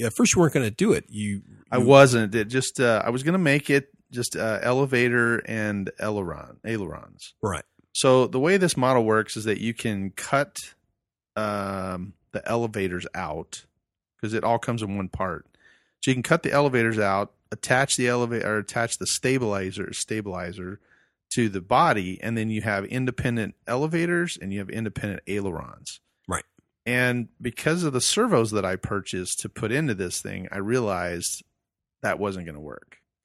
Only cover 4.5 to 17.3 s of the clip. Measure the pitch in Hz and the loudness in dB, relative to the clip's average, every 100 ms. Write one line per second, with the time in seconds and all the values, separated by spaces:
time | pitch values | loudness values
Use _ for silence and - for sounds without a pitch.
4.5 | 104 120 127 139 127 123 120 117 117 - | 0 0 2 2 2 4 4 2 0 -2
5.5 | 110 107 101 95 - 107 104 87 73 69 | -4 -2 -2 -4 -4 -4 -2 -4 -8 -14
6.5 | - 107 113 87 76 - - - _ 107 | -14 -6 -6 -6 -10 -16 -20 -20 _ -4
7.5 | 82 - _ _ - 135 131 113 127 151 | -4 -10 _ _ 2 6 6 4 2 2
8.5 | 196 180 - 127 127 110 110 107 110 110 | 4 2 2 4 4 4 2 0 -4 -2
9.5 | 98 110 113 117 101 95 - - 139 143 | -2 -2 -4 -4 -4 -6 -8 0 0 0
10.5 | - - _ _ _ _ _ _ 104 107 | -8 -16 _ _ _ _ _ _ -6 -4
11.5 | 104 98 95 95 92 90 - _ 104 - | -2 -4 -4 -6 -8 -10 -16 _ -10 -4
12.5 | 117 117 110 95 90 85 - 85 78 - | -2 -2 -2 -4 -4 -8 -8 -8 -8 -10
13.5 | - - _ _ _ _ _ 107 110 113 | -16 -18 _ _ _ _ _ -4 -2 0
14.5 | 117 - 117 104 101 92 - 95 80 - | 0 0 -4 -4 -6 -6 -4 -6 -6 -12
15.5 | _ _ _ _ _ - 127 - 165 - | _ _ _ _ _ -2 0 2 0 2
16.5 | 143 143 127 113 110 98 98 101 | 2 4 4 2 2 2 0 -2